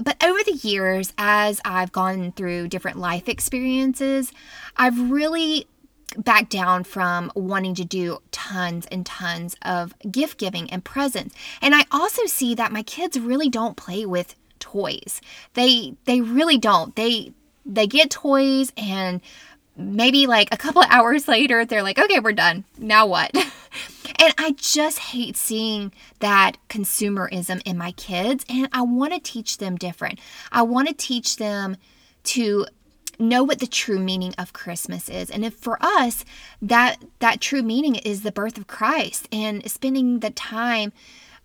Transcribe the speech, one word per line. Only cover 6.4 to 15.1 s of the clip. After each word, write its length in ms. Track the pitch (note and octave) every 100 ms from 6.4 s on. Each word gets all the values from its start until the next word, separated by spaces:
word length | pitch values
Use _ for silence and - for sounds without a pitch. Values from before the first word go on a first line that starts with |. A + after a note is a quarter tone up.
| A3
down 340 | G3 F3+ F#3
from 480 | F3+ G3 F3+ F3 F3 -
wanting 400 | F#3 G3 F#3+ F3+
to 100 | F3
do 340 | F#3+ F3 D#3+ _
tons 540 | - - F#3+ F3+ E3+ -
and 180 | F#3 F3
tons 500 | - F3+ E3+ E3+ -
of 300 | - F3 F3 - G#3+
gift 280 | A3 D4+ -
giving 320 | G3 F3+ E3
and 120 | F#3
presents. 520 | - C4+ C#4 A3+ - - - -
And 140 | C#4+ C#4+
I 100 | C4+
also 340 | C#4+ F4 - A4+
see 300 | - B3 A#3
that 160 | A3
my 120 | G#3+
kids 360 | A3 - F4 C#4
really 300 | A#3 C4 D4+
don't 280 | A#3+ A3+ -
play 280 | - F#3+ G#3+
with 300 | F3+ F3 - _ -
toys. 600 | - G3+ F#3 - -